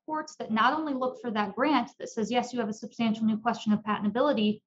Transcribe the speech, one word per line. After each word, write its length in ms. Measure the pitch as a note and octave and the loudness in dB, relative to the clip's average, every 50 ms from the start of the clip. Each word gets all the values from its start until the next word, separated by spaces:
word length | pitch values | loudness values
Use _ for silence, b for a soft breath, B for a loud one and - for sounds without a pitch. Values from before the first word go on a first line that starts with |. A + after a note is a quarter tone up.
| - | -10
courts 320 | - D#4 D#4 D4+ - - | -6 -6 -6 -6 -8 -10
that 140 | - A#3 - | -12 -6 -2
not 240 | A3 A3 A3 B3+ D4 | 0 4 4 4 4
only 180 | D#4 D#4+ D4+ C4+ | 2 -2 -2 -2
look 280 | B3+ C4 B3+ - - - | -2 -2 -4 -4 -4 -8
for 80 | A#3+ | -4
that 240 | G3+ G#3+ G#3 G3 G3 | -2 -2 -2 -2 0
grant 360 | A3+ C4+ D#4 D4 B3 A#3+ - - - | 0 2 4 4 2 0 -2 -8 -12
that 120 | - - | -12 -8
says, 200 | - A3+ G#3+ G#3 | -4 -4 -2 0
"Yes, 220 | B3 B3 A#3 - B3 | 0 0 0 0 -2
you 80 | A#3+ | -4
have 80 | A3 G#3 | -2 -4
a 60 | G#3+ | -4
substantial 500 | - - G#3 - - A#3 A3+ G#3+ - A3 | -8 -10 -12 -4 0 0 0 2 2 2
new 140 | A3 A3 G#3+ | 0 0 2
question 340 | - G#3+ G#3+ - - G#3+ G#3 | 0 -2 -2 -2 0 2 2
of 100 | G#3 - | 2 2
patentability," 760 | G#3+ G#3 - G3+ G#3 G3 A#3+ C#4 D4 C#4 A3 G#3 G#3 G#3 - _ | -2 -2 0 0 0 2 2 2 4 4 4 2 2 2 0 _